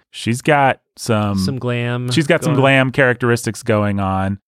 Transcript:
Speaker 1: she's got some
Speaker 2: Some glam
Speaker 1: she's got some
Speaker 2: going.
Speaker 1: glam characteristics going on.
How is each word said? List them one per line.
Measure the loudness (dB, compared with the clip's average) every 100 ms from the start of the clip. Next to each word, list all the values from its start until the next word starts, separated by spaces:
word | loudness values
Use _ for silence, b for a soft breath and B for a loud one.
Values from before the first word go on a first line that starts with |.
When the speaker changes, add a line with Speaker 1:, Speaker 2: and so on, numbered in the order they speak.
| _
Speaker 1:
she's | -8 -6 -2
got | 0 2 2 0 _ -10
some | -4 -2 0 -2
Speaker 2:
Some | -2 -4
glam | -4 -4 -4 -4 -2
Speaker 1:
she's | 0 2
got | 0
some | 0
Speaker 2:
going. | 2
Speaker 1:
glam | 4 4 2
characteristics | 2 2 2 0 0 -2 -6
going | -2 0 0 -2
on. | -2 -2 -2 -6